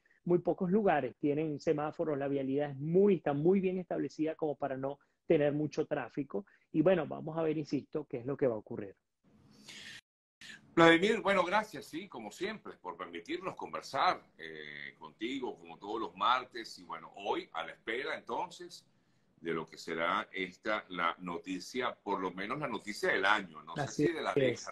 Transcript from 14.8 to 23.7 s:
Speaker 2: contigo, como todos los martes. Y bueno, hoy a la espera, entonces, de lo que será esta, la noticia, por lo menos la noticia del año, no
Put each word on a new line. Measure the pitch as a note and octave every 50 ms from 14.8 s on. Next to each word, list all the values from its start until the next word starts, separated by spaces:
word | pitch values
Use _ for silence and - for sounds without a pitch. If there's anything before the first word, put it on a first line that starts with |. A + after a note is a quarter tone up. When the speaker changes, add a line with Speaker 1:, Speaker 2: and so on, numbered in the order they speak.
| C#2+ C#2 C#2 -
Speaker 2:
contigo, | D#2+ D#2 D2+ - A2 B2 C3+ C3+ B2 A2 F2
como | - E2+ E2+ E2 E2
todos | G2 G2+ G#2+ A#2
los | G#2+ F#2 F2
martes. | F#2 G2+ A2+ B2+ B2+ A#2+ A2+ - A#2 A2 - -
Y | F#2+ F2+
bueno, | E2 E2 D#2+ D#2+ D#2 -
hoy | G2 G2+ G#2+ B2+ D#3+ F#3+ - -
a | D#2+ E2
la | D#2+
espera, | D#2 - _ A2 A2+ B2+ D3 D#3 C#3+
entonces, | G#2+ - A2+ A#2+ D3 F3 F3+ - - F3 F3 - - - _ _ _ _ _ _ _ _ _ _ _
de | D#2+ E2 D#2+
lo | E2 D#2+
que | - -
será | - - - D#2+ D#2+ E2 F2 F#2+ G#2 G#2+ -
esta, | - F#2+ F#2 F#2 F#2 - - A2 G#2+ G2+ F2+ -
la | F2+ F2+ E2+ E2+ - -
noticia, | F2+ F2+ E2+ E2+ - F#2 F#2 F2+ - - - B2 B2+ A#2+ -
por | - - G#2 G2 F2+
lo | F#2 F#2
menos | F2 F#2 G2 G#2+ C3 D3
la | D3+
noticia | C3 A2 F#2+ - G#2+ G2+ - - F3+
del | B2+ G2+ F#2+
año, | G2 G#2+ G#2+ F#2+ E2 D#2 D2+ D2+
no | D#2+